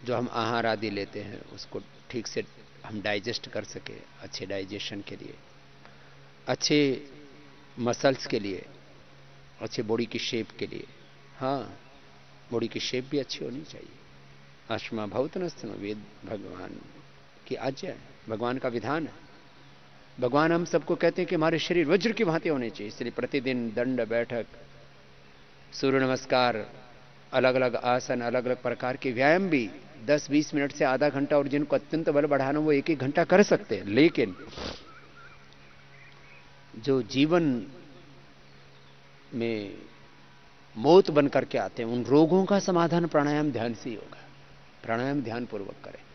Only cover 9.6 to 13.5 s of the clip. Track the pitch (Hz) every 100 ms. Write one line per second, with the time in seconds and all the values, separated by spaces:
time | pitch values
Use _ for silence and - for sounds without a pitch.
9.6 | 110 - 107 113 113 113 - 117 107 -
10.6 | 101 - - - - - - - 135 139
11.6 | 104 87 - - - - - - - 117
12.6 | 113 120 - 127 131 147 123 - -